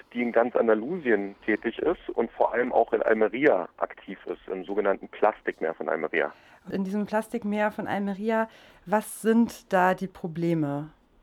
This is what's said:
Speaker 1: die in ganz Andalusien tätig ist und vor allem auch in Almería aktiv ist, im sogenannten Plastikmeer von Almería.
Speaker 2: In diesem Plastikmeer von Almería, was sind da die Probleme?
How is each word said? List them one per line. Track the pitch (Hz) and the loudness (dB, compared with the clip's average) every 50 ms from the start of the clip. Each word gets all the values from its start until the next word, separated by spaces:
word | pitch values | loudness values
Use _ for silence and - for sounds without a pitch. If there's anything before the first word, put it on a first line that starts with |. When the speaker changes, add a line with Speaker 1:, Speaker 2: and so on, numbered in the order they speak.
| - _ - | -18 _ -4
Speaker 1:
die | 120 | -4
in | 120 117 | -2 2
ganz | 104 113 120 120 - | 2 2 2 2 2
Andalusien | 127 120 113 110 107 113 143 185 180 143 120 107 101 101 98 98 - - | 2 4 4 2 2 0 -4 -6 -2 0 2 2 2 0 -4 -10 -6 -2
tätig | 113 104 - - 117 - - | -2 -2 0 -2 -4 -4 -2
ist | - 156 185 - - - - | -2 -2 -2 -2 -6 -6 -4
und | 117 117 - | -2 -2 -2
vor | - - 117 - - | 0 0 0 0 0
allem | 120 123 123 | 0 0 2
auch | - 107 117 - 113 | 2 2 2 2 0
in | 107 | 2
Almería | - 117 110 110 107 98 107 131 151 139 104 90 85 - _ | 2 2 4 4 2 0 2 2 4 4 4 2 0 -4 _
aktiv | - - - - - - - 92 - - | -6 -6 -6 -6 -10 -16 -16 -16 -12 -10
ist, | 90 87 - - - | -10 -10 -10 -10 -10
im | 95 95 90 | -8 -8 -8
sogenannten | 98 101 104 101 98 95 - - - | -4 -4 0 0 0 0 -2 -6 -14
Plastikmeer | - - 104 107 - - - - - - 82 82 85 | -4 0 0 0 0 0 -6 -8 -6 -4 -4 -4 -4
von | - 78 78 | -4 -4 -4
Almería. | 78 80 78 78 87 78 71 - - - - - - _ _ 180 | -2 -2 -2 -2 0 0 -2 -2 -4 -10 -20 -20 -20 _ _ -8
Speaker 2:
In | - 185 190 | -6 -6 -4
diesem | 190 202 208 202 | -4 -4 -4 -4
Plastikmeer | - 214 220 220 - 240 226 - 208 208 208 208 214 | -2 -2 -4 -4 -4 -6 -6 -4 -4 -2 0 -2 -2
von | 214 220 190 | -2 -4 -6
Almería, | - - 202 202 202 190 185 214 226 220 220 226 220 - - - - - _ _ | -4 -4 -4 -4 -4 -4 -4 -2 -2 0 0 -2 -4 -8 -16 -20 -20 -20 _ _
was | 170 208 214 220 - - - | 0 0 0 0 -4 -8 -2
sind | - 226 220 233 233 226 - - - - | 2 4 4 4 4 2 0 -8 -4 0
da | 190 180 180 185 185 | 2 4 4 4 2
die | - 190 185 | 0 -4 -8
Probleme? | - - - 170 156 170 170 170 170 160 147 143 143 143 156 156 - _ _ _ _ _ | -8 -10 -10 -8 -4 -2 0 0 0 0 0 -2 -4 -6 -8 -10 -16 _ _ _ _ _